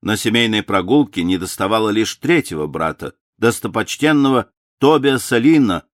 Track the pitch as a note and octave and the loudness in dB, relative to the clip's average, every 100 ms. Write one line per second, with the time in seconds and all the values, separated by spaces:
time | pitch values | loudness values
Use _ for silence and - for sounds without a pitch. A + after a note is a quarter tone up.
0 | F2 G#2+ A#2 A2+ A#2 G#2+ - G2 F2+ C#3+ | -2 -2 0 0 0 -2 -2 -4 2 2
1 | C#3+ - F2 F#2 F2+ - G2 A2 A2 G#2+ | 2 -2 -2 -2 -4 -6 -2 0 0 0
2 | A2 - - E3+ - D#2+ D2+ C#2+ D#2+ D#2 | -2 -4 0 0 0 -8 -8 -4 -6 -6
3 | C#2+ _ _ _ A2+ A#2 A2+ A2+ G#2 - | -14 _ _ _ 0 0 -6 -6 -6 -2
4 | D3+ D3+ C#3 B2+ G#2 _ _ _ C#3 D3+ | 0 2 2 0 -2 _ _ _ 2 4
5 | C#3 B2+ - A#2+ B2+ D#3+ A#2+ E2+ _ | 2 -2 0 2 4 4 2 -2 _